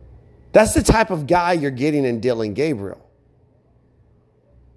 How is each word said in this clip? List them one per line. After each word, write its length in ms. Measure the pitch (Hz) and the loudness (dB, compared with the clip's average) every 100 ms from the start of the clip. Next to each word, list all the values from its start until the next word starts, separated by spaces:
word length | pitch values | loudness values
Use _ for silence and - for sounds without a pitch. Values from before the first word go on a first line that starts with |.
| - - - - - | -20 -20 -20 -20 0
That's 200 | 190 214 | 2 4
the 100 | 311 | 2
type 280 | 214 220 220 | 2 2 2
of 160 | 175 139 | -2 0
guy 260 | 175 175 | 0 2
you're 180 | 180 143 | 0 -2
getting 360 | 127 147 147 135 | -2 -2 0 0
in 140 | 117 | -2
Dillon 340 | 123 113 110 | -2 -2 -4
Gabriel. 480 | 98 156 120 98 - _ _ _ _ _ _ _ _ _ _ _ _ _ _ _ _ - | -2 -2 -4 -8 -14 _ _ _ _ _ _ _ _ _ _ _ _ _ _ _ _ -20